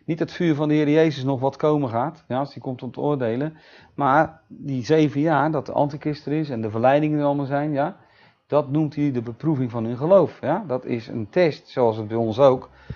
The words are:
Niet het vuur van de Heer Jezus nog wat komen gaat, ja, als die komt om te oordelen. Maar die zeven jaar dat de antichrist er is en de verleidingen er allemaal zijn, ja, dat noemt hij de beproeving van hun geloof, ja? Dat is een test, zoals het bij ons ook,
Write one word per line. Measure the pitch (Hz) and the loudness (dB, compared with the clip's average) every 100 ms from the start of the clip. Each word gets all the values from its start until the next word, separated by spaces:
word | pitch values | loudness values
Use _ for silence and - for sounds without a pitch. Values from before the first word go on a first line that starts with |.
| - | -6
Niet | 160 | -4
het | 160 | -4
vuur | - 175 | -2 0
van | 147 151 | 2 2
de | |
Heer | 151 147 | 2 4
Jezus | 156 160 135 | 4 4 2
nog | 131 135 | -2 -2
wat | 135 - | -2 0
komen | 156 151 135 | 2 2 0
gaat, | 113 143 - - | -2 -4 -6 -6
ja, | 139 | -4
als | 143 | -4
die | - | -8
komt | 135 123 | -10 -10
om | 127 | -10
te | 127 | -4
oordelen. | 143 143 117 117 151 156 - - - | -2 0 -2 -2 -4 -8 -20 -20 -14
Maar | - 139 143 156 - _ | -2 2 4 2 -2 _
die | - 151 131 | -14 -8 -6
zeven | 113 156 151 131 | 2 2 2 2
jaar | 160 147 151 | 2 2 2
dat | 165 165 | -2 -2
de | |
antichrist | - 143 147 151 143 - | -2 -2 -2 -6 -6 -4
er | |
is | 151 147 | -4 -4
en | 117 | -4
de | 110 | -4
verleidingen | 113 123 143 151 151 | 0 2 4 2 0
er | |
allemaal | 143 143 135 | 0 -2 -2
zijn, | 143 151 | -4 -2
ja, | 139 156 202 _ _ _ _ _ | -2 -4 -6 _ _ _ _ _
dat | 143 135 | 0 0
noemt | 147 151 | 0 -2
hij | 147 147 | 0 -2
de | 123 | -2
beproeving | 117 117 156 139 123 | -6 -4 -2 0 -2
van | 117 | -4
hun | 113 120 | -4 -4
geloof, | 156 196 151 - | 4 4 4 -2
ja? | 120 165 180 | -4 -4 -4
Dat | 127 | -6
is | - 120 110 | -4 -6 -6
een | 117 104 | -8 -2
test, | 180 170 - - | 2 2 0 -6
zoals | 139 117 110 | 0 0 0
het | 104 | -4
bij | 113 | -2
ons | 113 107 | -2 4
ook, | 139 131 - - - | 4 4 -2 -18 -18